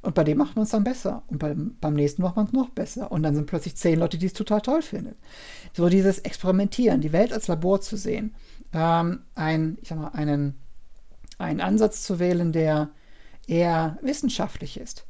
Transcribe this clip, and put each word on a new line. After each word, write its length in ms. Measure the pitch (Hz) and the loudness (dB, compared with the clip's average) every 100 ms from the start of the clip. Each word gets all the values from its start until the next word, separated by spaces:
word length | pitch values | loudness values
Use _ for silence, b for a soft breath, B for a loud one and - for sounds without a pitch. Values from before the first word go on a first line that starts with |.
Und 120 | - | 0
bei 100 | 175 | 2
dem 140 | 151 151 | 4 4
macht 180 | 294 - | 2 2
man's 140 | 214 | 0
dann 120 | 220 | 2
besser. 400 | 202 247 202 226 - | 0 0 -4 -6 -8
Und 100 | 151 | -4
beim, 380 | 151 147 165 - | -2 -2 -4 -4
beim 140 | 156 | -2
nächsten 280 | 147 143 143 | 2 2 2
macht 120 | 180 | 0
man's 180 | 175 208 | 2 0
noch 180 | 262 247 | 2 0
besser. 420 | - - - - | -4 -6 -6 -4
Und 100 | 170 | 0
dann 140 | 156 147 | 2 2
sind 100 | 147 | 0
plötzlich 300 | 165 160 - | -2 -4 0
zehn 240 | 175 160 | 2 4
Leute, 180 | 165 160 | 2 0
die 80 | 185 | -2
es 60 | |
total 280 | - 208 208 | -2 0 0
toll 220 | 226 302 | 2 0
finden. 320 | 311 - - - B B B B B | 0 -6 -10 -12 B B B B B
So 160 | - 175 | 2 4
dieses 300 | 185 190 185 | 6 6 2
Experimentieren, 800 | - - 185 185 202 - 240 165 | -2 -4 2 2 2 2 4 4
die 120 | 151 | 2
Welt 200 | 160 240 | 4 4
als 140 | 233 - | 2 -2
Labor 340 | 165 175 196 | 0 2 2
zu 160 | - 208 | 0 -6
sehen. 380 | - - 214 - B B - | -4 -4 -4 -8 B B -8
Ähm, 480 | 160 165 165 170 180 - - | 0 4 4 2 -4 -8 -4
ein, 420 | 156 160 160 156 | 0 2 0 -4
ich 60 | - | -8
sag 100 | 160 | -8
mal, 100 | 151 | -6
einen, 460 | - 151 147 143 139 - - - - - - - - | -2 0 0 0 -4 -10 -12 -14 -16 -18 -18 -18 -10
einen 220 | 175 151 | -6 -2
Ansatz 420 | 185 214 214 - | 2 4 4 0
zu 160 | - 180 | -4 0
wählen, 340 | 180 175 170 | 2 2 2
der 360 | 160 160 151 151 b b b b b - | 2 2 2 0 b b b b b -2
eher 520 | 165 170 165 160 156 | 2 4 2 0 -2
wissenschaftlich 760 | 262 285 262 - - - - - | -4 -2 -2 0 -4 -4 -10 -10
ist 260 | - - - | -12 -12 -14